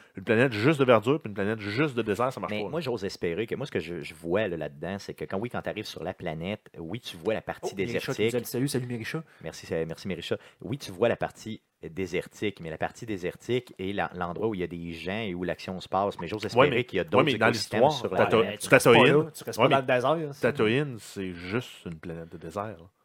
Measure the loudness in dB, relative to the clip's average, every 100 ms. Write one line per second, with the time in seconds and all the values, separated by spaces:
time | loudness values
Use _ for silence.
0 | -18 -6 2 4 4 4 4 6 8 6
1 | 6 0 0 -2 -2 -2 -2 0 0 0
2 | 0 0 0 -2 -6 -4 -4 -4 -4 -4
3 | -6 -4 -2 -2 -4 -6 -4 -4 -4 -8
4 | -10 -10 -2 0 0 -4 -6 -8 -8 -8
5 | -8 -10 -6 -6 -6 -6 -6 -6 -8 -8
6 | -8 -8 -8 -6 -6 -8 -12 -14 -10 -10
7 | -12 -8 -4 -4 -4 -8 -6 -4 -2 -2
8 | -4 0 0 0 -4 -2 -2 -2 -4 -8
9 | -8 -8 -10 -14 -14 -12 -6 -4 -4 -6
10 | -8 -6 -6 -6 -8 -14 -8 -8 -6 0
11 | 2 2 -4 -6 -14 -14 _ _ -12 -6
12 | -4 -2 -4 -4 -6 -6 -10 -6 -6 -6
13 | -8 -6 -6 -6 -2 -2 -4 -8 -6 -4
14 | -4 -4 -6 -2 -2 -2 -4 -6 -10 -8
15 | -6 -6 -4 -4 -4 -6 -6 -10 -2 0
16 | 0 -2 -6 -6 0 4 4 4 0 -2
17 | 2 4 4 4 4 2 0 4 4 4
18 | 0 2 4 4 2 -2 6 8 10 8
19 | 8 6 2 -6 -6 2 4 4 4 2
20 | 2 0 -2 0 0 4 4 4 0 -6
21 | -12 -8 -6 -6 -4 -4 -4 -12 -12 -10
22 | -10 -10 -12 -14 -10 -6 -8 -10 -18 _